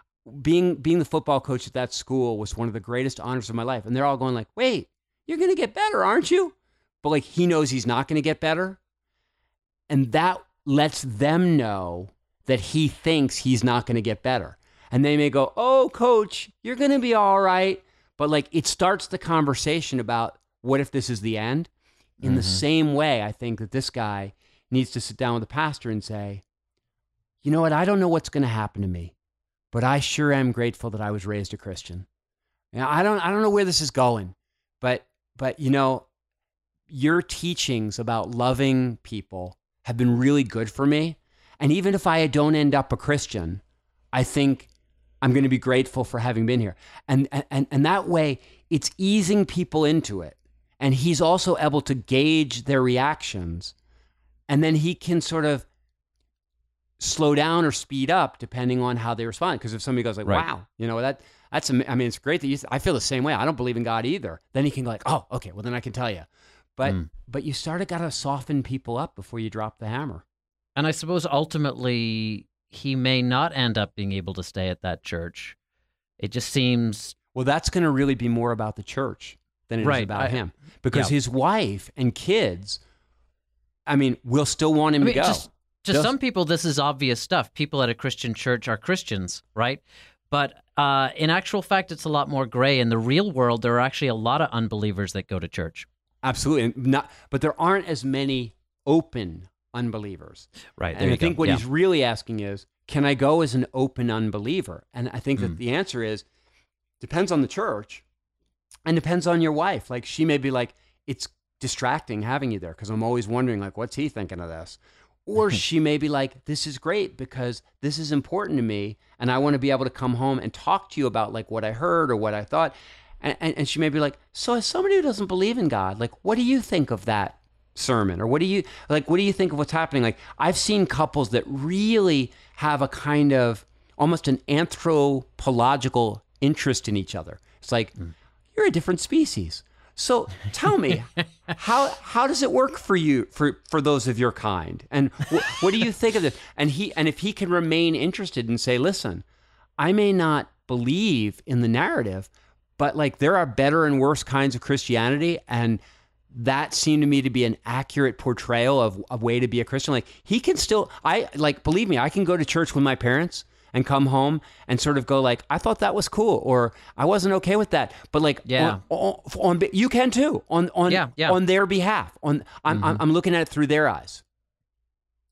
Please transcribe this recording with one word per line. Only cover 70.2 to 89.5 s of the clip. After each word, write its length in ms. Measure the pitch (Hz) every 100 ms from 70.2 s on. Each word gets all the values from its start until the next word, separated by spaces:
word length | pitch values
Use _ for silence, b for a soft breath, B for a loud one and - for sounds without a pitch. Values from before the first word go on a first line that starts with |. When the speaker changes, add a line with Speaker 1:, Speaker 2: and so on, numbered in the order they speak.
| - _ _ _ _ 135
Speaker 2:
And 120 | 156
I 40 |
suppose 340 | 156 160 180 151
ultimately 1200 | 143 156 156 143 123 123 120 113 110 110 104 - _ _
he 260 | - 139 131
may 260 | 127 127
not 300 | 123 127 165 139
end 220 | 120 107
up 180 | 101 -
being 160 | 98
able 200 | 98 90 92
to 80 |
stay 260 | 87 98 92
at 120 | 90
that 220 | 90 82
church. 540 | - 85 85 - - - _ _ _ _ _ -
It 140 | 104
just 180 | 123 -
seems 640 | 139 123 120 113 107 - - _
Speaker 1:
Well, 120 | 127 127
that's 240 | 156 -
gonna 220 | 180 160
really 240 | 135 139 120
be 120 | 120
more 240 | 117 120
about 240 | 113 107 107
the 80 |
church 540 | - 135 127 - - - _ _ -
than 100 | 113
it 40 |
is 40 | 131
Speaker 2:
Right, 160 | 131
Speaker 1:
about 180 | 104 101
Speaker 2:
I 40 | 131
Speaker 1:
him. 220 | 123 92 - b b
Because 280 | 123 113 101
Speaker 2:
yeah. 40 | 143
Speaker 1:
his 140 | 120
wife 640 | 127 160 214 120 101 - -
and 180 | 123
kids, 640 | - 175 214 117 90 101 - _ _ _ _ _ _ _ _ _ _ 147
I 100 | 143
mean, 220 | 135 120
will 220 | 120 143 139
still 280 | - 156
want 220 | 151 156 147
him 80 |
Speaker 2:
I 20 | 185
mean, 80 |
Speaker 1:
to 60 | -
go. 60 | 170
Speaker 2:
just, 220 | - - _ _ _
to 100 | -
Speaker 1:
Just 100 | 151
Speaker 2:
some 140 | 220 269
people, 260 | 254 190
this 220 | 156 165 165
is 140 | 139
obvious 400 | 143 139 131 117
stuff. 320 | - 175 -
People 280 | - 147 139
at 60 | 120
a 40 |
Christian 400 | 113 135 - 120
church 340 | 107 127 120 127
are 100 | 107
Christians, 640 | - 185 - 98 90 - _